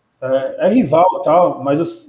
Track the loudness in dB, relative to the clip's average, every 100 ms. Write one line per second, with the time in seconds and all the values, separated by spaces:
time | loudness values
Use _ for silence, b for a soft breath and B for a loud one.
0 | _ _ -4 -4 -4 -2 0 2 2 2
1 | 2 0 0 2 2 -2 -4 -2 -4 -8